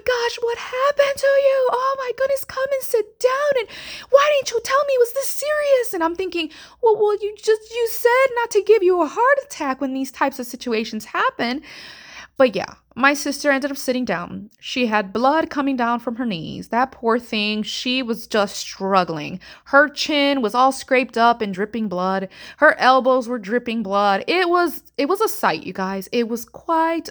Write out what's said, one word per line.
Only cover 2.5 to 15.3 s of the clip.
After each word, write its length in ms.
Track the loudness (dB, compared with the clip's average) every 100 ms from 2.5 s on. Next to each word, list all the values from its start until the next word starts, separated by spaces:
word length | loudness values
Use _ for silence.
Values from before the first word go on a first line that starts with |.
| -6 -2
and 120 | -4
sit 360 | -2 -2 -2 _
down. 400 | 0 0 0 0
And 100 | -4 -12 -16 -16 2
why 220 | 4 4 0
didn't 160 | -2
you 100 | -6
tell 200 | -2 -2 0
me? 100 | 0
Was 140 | 0
this 140 | 0 -8
serious?" 640 | -6 -4 -2 2 2 2
And 100 | -2
I'm 120 | -2 -2
thinking, 360 | -6 -6 -8 -10 -20 -2
"Well, 140 | 2 4
well, 220 | 2 0
you 140 | -4 -4
just, 380 | 0 0 0
you 140 | -4 -4
said 380 | -2 -2 0 2 0
not 160 | -2
to 120 | -2
give 200 | 4 4
you 180 | 4 2
a 60 | 0
heart 300 | 0 2 2 -2
attack 360 | -8 -6 -4
when 120 | -4
these 180 | -4 -6
types 280 | -2 -2 -2
of 60 | -10
situations 600 | -10 -4 -2 -2 -8 -6
happen." 560 | -2 -2 -2 -4 -4 -8 -18 -20 -20 -20 -20 -20 2
But 180 | 2 2
yeah, 180 | -8 -12 _ 2
my 180 | 2
sister 360 | 2 -2 -2 0
ended 220 | 0 -2
up 60 | -6
sitting 260 | -2 -2
down. 460 | -2 -4 -6 -12 -14 _
She 280 | -8 -2 2
had 260 | 2 0
blood 360 | 0 2